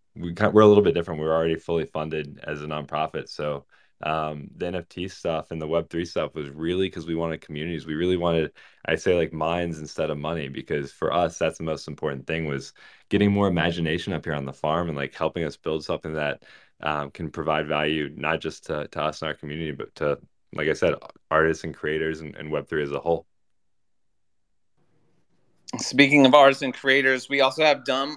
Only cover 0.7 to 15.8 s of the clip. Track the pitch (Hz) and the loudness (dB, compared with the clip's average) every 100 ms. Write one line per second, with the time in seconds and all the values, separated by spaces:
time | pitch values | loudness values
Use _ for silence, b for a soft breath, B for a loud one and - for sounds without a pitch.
0.7 | 104 95 82 85 78 78 80 82 80 - | 10 6 4 -2 -4 0 2 2 0 -2
1.7 | 82 76 82 78 78 73 78 - 76 76 | -4 -2 -6 -6 -6 -8 -10 -10 -8 -6
2.7 | 76 71 76 78 78 - - 76 71 - | -8 -4 -4 -4 -6 -10 -8 -6 -6 -10
3.7 | b b b 76 78 78 76 73 80 87 | b b b -4 -2 -4 -6 -12 -8 -6
4.7 | 90 85 - 92 - 87 80 - 82 78 | -6 -8 -10 -10 -6 -4 -4 -6 -8 -2
5.7 | 82 80 85 80 85 76 80 71 73 82 | -2 -2 -6 -4 -4 -4 -6 -10 -6 -2
6.7 | 92 95 87 82 82 82 80 - 73 82 | 0 -2 -4 -6 -4 -4 -6 -10 -8 -6
7.7 | 82 80 76 90 92 87 82 78 - b | -6 -6 -2 0 2 2 2 0 -6 b
8.7 | b - 80 95 87 80 80 78 87 87 | b -4 -2 2 2 0 -2 -2 -2 -2
9.7 | 78 73 - 78 76 76 85 69 69 69 | -6 -10 -4 -4 -4 -4 -4 -6 -10 -6
10.7 | 76 69 - 82 85 82 - 82 - 80 | -6 -6 -6 -2 0 0 0 -2 -2 -6
11.7 | 76 - 73 78 69 65 80 78 69 69 | -6 -8 -6 -6 -6 -6 -4 -4 -6 -8
12.7 | - b b b 101 101 101 101 87 82 | -18 b b b 2 4 4 2 2 0
13.7 | 85 80 80 - 82 76 73 69 - 76 | 0 -2 -4 -4 -6 -4 -6 -6 -6 -2
14.7 | 80 85 73 69 - 80 87 80 - 82 | 0 -2 -4 -6 -4 -4 -2 -6 -6 -4
15.7 | 78 | -4